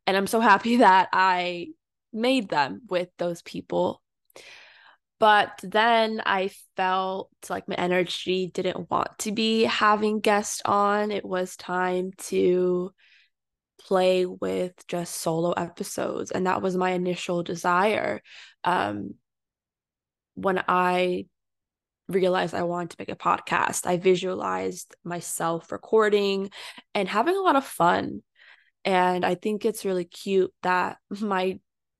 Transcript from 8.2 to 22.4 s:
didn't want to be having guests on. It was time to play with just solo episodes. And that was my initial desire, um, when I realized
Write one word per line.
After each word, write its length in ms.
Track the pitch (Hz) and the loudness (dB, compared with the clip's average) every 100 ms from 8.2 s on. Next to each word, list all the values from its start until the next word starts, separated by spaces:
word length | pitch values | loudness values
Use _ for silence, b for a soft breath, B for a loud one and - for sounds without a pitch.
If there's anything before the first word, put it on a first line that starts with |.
| - 185 180 | -2 -2 -2
didn't 360 | - 185 - 170 | -4 -4 -4 -2
want 280 | - - - | -2 -2 -6
to 140 | 220 | -6
be 320 | 208 220 220 | -2 0 2
having 560 | 226 - 214 214 214 214 | 2 2 2 4 2 0
guests 420 | 208 208 214 - | 2 2 0 -4
on. 460 | - 202 202 208 208 | 0 2 2 2 -2
It 140 | 202 | -4
was 320 | 196 185 185 - | -4 -4 -4 -8
time 560 | - 180 185 185 185 - - | -6 -2 0 -2 -4 -8 -4
to 640 | 190 190 180 180 180 180 - b b b b _ _ _ _ | 0 2 4 2 0 -4 -10 b b b b _ _ _ _
play 460 | - 190 185 185 | -2 2 4 2
with 480 | 180 190 190 185 180 - - | 0 -4 -4 -2 -4 -8 -10
just 300 | 175 170 - | -8 -6 -6
solo 360 | - 160 175 | -2 0 0
episodes. 800 | 175 170 - 196 - - - 190 | -2 -4 -8 -10 -6 -6 -6 -6
And 160 | - 185 | -4 -2
that 160 | 190 | -2
was 140 | 190 180 | -2 -2
my 140 | 185 | -2
initial 500 | 180 180 175 - 175 | -2 -2 -4 -4 -4
desire, 800 | 170 175 180 175 208 - - 214 B B B B | -4 -4 0 2 2 0 -2 -6 B B B B
um, 520 | 180 180 202 208 190 - _ _ _ _ _ _ _ _ _ _ _ | -2 0 -2 -4 -10 -14 _ _ _ _ _ _ _ _ _ _ _
when 280 | - 185 185 - | -6 -2 0 2
I 600 | 180 180 180 180 180 196 _ _ _ _ _ _ _ - | 2 2 2 0 -2 -6 _ _ _ _ _ _ _ -4
realized 460 | 185 180 185 | 0 2 2